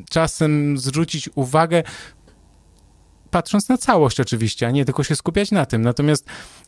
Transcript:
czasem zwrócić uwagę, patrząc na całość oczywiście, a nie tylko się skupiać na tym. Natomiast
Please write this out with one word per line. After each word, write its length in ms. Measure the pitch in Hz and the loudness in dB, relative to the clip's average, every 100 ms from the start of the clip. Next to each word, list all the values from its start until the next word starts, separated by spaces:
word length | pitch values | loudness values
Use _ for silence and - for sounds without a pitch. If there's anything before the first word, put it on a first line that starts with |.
| - | -4
czasem 680 | - 160 - 156 151 147 143 | 0 0 0 0 2 0 -2
zwrócić 520 | 127 135 165 156 - | -2 -2 -2 -4 -8
uwagę, 480 | - 127 151 165 170 160 - - - _ - _ _ _ _ _ _ _ _ _ | -4 0 2 2 0 -2 -8 -20 -20 _ -20 _ _ _ _ _ _ _ _ _
patrząc 380 | 175 - 208 - | -4 0 0 2
na 80 | 254 | 0
całość 420 | - 208 143 - | 4 4 4 2
oczywiście, 460 | 127 117 110 - 117 | -2 -2 -2 -2 -2
a 40 | |
nie 140 | 135 | 0
tylko 200 | 139 135 | 0 -2
się 120 | 143 151 | -2 -2
skupiać 340 | - 160 202 | -2 -2 0
na 160 | 202 135 | 0 2
tym. 160 | 113 | 0
Natomiast 440 | 117 123 147 151 - - - - | 0 2 2 2 -2 -18 -20 -20